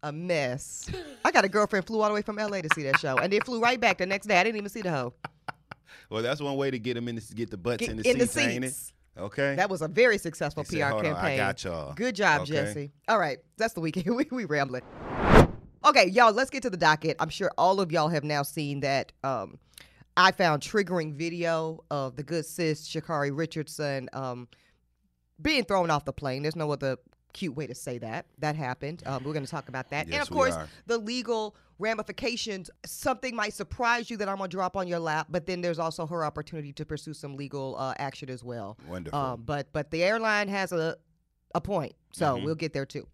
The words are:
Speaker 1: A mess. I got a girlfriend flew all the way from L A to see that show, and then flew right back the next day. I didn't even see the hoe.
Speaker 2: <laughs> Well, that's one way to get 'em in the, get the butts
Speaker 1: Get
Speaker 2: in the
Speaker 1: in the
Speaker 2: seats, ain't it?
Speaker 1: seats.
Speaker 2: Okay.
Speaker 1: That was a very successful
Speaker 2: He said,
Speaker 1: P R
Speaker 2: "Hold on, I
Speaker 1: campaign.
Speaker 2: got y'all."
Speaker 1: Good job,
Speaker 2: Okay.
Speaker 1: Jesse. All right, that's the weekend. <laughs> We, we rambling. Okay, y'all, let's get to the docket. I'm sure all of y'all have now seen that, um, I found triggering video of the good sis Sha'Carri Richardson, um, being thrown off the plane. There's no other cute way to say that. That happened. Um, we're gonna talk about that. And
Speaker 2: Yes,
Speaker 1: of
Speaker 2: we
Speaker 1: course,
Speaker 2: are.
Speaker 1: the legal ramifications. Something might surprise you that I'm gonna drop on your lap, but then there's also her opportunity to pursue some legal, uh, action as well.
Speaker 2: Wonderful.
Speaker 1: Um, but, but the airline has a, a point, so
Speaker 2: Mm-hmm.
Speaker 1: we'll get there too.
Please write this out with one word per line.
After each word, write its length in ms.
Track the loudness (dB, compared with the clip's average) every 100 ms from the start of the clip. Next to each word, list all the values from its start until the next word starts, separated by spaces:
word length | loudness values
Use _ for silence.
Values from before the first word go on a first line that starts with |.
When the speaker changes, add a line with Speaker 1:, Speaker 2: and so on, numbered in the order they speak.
Speaker 1:
A 100 | -8
mess. 760 | -8 -2 0 0 -2 -8 -12 -8 -8 -10 -2
I 60 | 4
got 160 | 4 4
a 20 |
girlfriend 360 | 4 2 0 -2
flew 160 | 0
all 60 | 2
the 80 | 0
way 80 |
from 160 | -4 -4
L 120 | -4 -4
A 80 |
to 60 | -2
see 80 | -2
that 160 | 2 0
show, 180 | 2 0
and 120 | 2
then 80 | 0
flew 200 | 0 2
right 180 | 2 4
back 200 | 2 2
the 80 | 0
next 180 | -2 2
day. 140 | 4
I 40 |
didn't 140 | 4 0
even 120 | -6
see 100 | -6
the 80 | -2
hoe. 240 | -2 -2 -6
Speaker 2:
<laughs> 40 | -18 _ -16 -16 _ -20 _ -20 -8
Well, 140 | -4
that's 180 | -2 -2
one 160 | -2 0
way 140 | 0
to 80 | -2
get 180 | -2 -4
'em 100 | -4
in 100 | -6
the, 40 | -8 -6
get 160 | -6
the 60 | -4
butts 240 | -4 -2
Speaker 1:
Get 80 | -2
Speaker 2:
in 60 | 0
the 120 | 2
Speaker 1:
in 80 | 4
the 80 | 2
Speaker 2:
seats, 120 | 2
ain't 280 | 0 0 -4
it? 40 |
Speaker 1:
seats. 240 | -6 -14 _ _ -10
Speaker 2:
Okay. 380 | -8 -2 -2 0
Speaker 1:
That 140 | 0
was 140 | 0
a 40 | -2
very 300 | 4 6 6
successful 460 | -2 -4 -4 -4
Speaker 2:
He 60 | -4
said, 60 | 0
Speaker 1:
P 40 |
R 80 | 0
Speaker 2:
"Hold 160 | 2 0
on, 60 |
I 40 | 0
Speaker 1:
campaign. 220 | 0 2
Speaker 2:
got 260 | 0 0
y'all." 300 | -4 -6 -6
Speaker 1:
Good 220 | -4 -4 2
job, 260 | 4 4
Speaker 2:
Okay. 100 | 2
Speaker 1:
Jesse. 380 | -2 -2 -4 -10 _ 0
All 120 | 2
right, 180 | 2 -2 _ -4
that's 180 | -2 0
the 60 |
weekend. 260 | -2 -2 0
<laughs> 80 | 0
We, 100 | 0
we 140 | -2 -2
rambling. 360 | 0 0 -4 -10 -12 -8 -2 10 10 10 4 -16 4 8
Okay, 220 | 10 8
y'all, 220 | 10 8
let's 160 | 8 0
get 140 | -2
to 80 | -4
the 60 | 4
docket. 380 | 4 4 2 0
I'm 100 | -2
sure 220 | 0 -2 4
all 220 | 4 4
of 120 | 2
y'all 160 | 2 2
have 140 | 0
now 180 | 0 -2
seen 380 | -2 -4 -4 -2
that, 320 | 0 0 -2 _
um, 360 | -4 -4 -6 -12 _ -20 -20 _ -4 6
I 140 | 6
found 320 | 6 4 4
triggering 500 | 2 0 2 0 -2
video 680 | -4 -6 -2 0 0 -2 -8 -6
of 240 | -4 -4 -8
the 80 |
good 220 | -6 -4 -6
sis 420 | -2 0 0 -4
Sha'Carri 420 | -8 -4 -2 -2 -2
Richardson, 720 | -4 -4 -8 -4 -4 -4 -6
um, 340 | -8 -6 -8 -12 _ _ _ _ _ _ _ _ _
being 220 | 0 2
thrown 260 | 2 2 4
off 140 | 2 0
the 60 |
plane. 280 | -6 -4 -2
There's 140 | -4 -2
no 140 | -2
other 260 | 0 -2 -4 _ _ _
cute 240 | -8 -6 -6
way 100 | -8
to 80 | -8
say 220 | -8 -8
that. 260 | -6 -8 -10 -6
That 160 | -4 -2
happened. 480 | -4 -4 -8 -8 -6
Um, 180 | -6
we're 100 | -4
gonna 140 | -4 -4
talk 220 | -8 -8
about 200 | -8 -6
that. 140 | -6 -2
And 80 |
Speaker 2:
Yes, 100 | -2
Speaker 1:
of 80 | -2
Speaker 2:
we 40 | 2
Speaker 1:
course, 200 | 2 2
Speaker 2:
are. 120 | -6 -14 -4
Speaker 1:
the 100 | -4
legal 580 | -2 -4 -2 -2 -4 -10 _ _
ramifications. 920 | -2 -2 -4 -4 -4 -4 -6 -8 -10 _ -14
Something 500 | -4 -2 0 -4 -4
might 180 | -4
surprise 560 | -4 -10 -2 0 0 -2
you 80 | -4
that 100 | -4
I'm 80 | -2
gonna 120 | -4
drop 260 | -2 -2 -2
on 100 | -2
your 120 | -2
lap, 280 | 0 -2 -2
but 160 | -4 -4
then 160 | -4
there's 180 | -2 -2
also 260 | -4 -4 -6
her 180 | -2 -4
opportunity 480 | -4 -10 -10 -10
to 120 | -10 -10
pursue 280 | -8 -10
some 240 | -12 -12 -10
legal, 400 | -8 -6 -6 -4
uh, 160 | -6 -4
action 320 | -6 -8 -12
as 140 | -12
well. 340 | -10 -8 -10 -12 -10
Speaker 2:
Wonderful. 300 | -8 -6 -4
Speaker 1:
Um, 260 | -4 -6 -6
but, 260 | -6 -4
but 200 | -6 -4
the 120 | 0
airline 460 | 2 2 2 0 0
has 220 | -2 -2
a, 240 | 0 -2 -4 _ _ _ _ _ -6
a 60 |
point, 320 | -2 -4 -4 -10 _
so 240 | -2 0 2
Speaker 2:
Mm-hmm. 100 | -2
Speaker 1:
we'll 100 | -2
get 180 | -4
there 120 | -4 -6
too. 220 | -8 -14